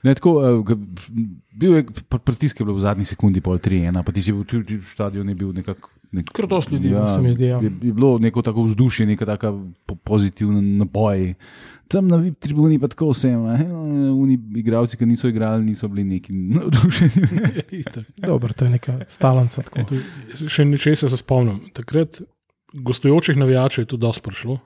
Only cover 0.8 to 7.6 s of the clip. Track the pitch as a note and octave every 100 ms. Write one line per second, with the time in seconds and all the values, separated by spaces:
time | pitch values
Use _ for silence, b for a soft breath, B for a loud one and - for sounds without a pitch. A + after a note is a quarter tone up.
0.8 | G2+ F2+ - A2+ A2 F2+ _ G#2 F3 D#3+
1.8 | A#2+ G#2+ - B2 - A#2 D3 - G#2 G2
2.8 | G2+ G2 G2 - G#2 F#2 F#2 F2+ - F#2+
3.8 | E2+ F2+ F2 F2 F#2 G2+ G2+ A#2+ G2+ G#2+
4.8 | F#2 - G2+ G2 G2+ F#2 G2 F2+ F2+ F#2
5.8 | - _ _ F#2 E2 - G3 F#3+ - C#3
6.8 | C3 A2+ G#2 G2 B2 A#2+ B2 B2